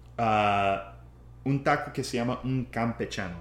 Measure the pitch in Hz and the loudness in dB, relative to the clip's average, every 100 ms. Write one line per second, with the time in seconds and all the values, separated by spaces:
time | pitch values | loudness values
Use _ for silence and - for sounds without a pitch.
0 | - - 113 107 104 101 98 98 - - | -14 0 4 4 4 4 4 2 -4 -16
1 | - - - - 135 139 143 147 - 139 | -20 -20 -20 -6 -2 0 2 0 0 -6
2 | 127 120 120 127 127 131 120 117 117 113 | -2 0 0 -2 -2 -2 -2 -2 -2 0
3 | 104 - 92 85 | -4 -4 -6 -8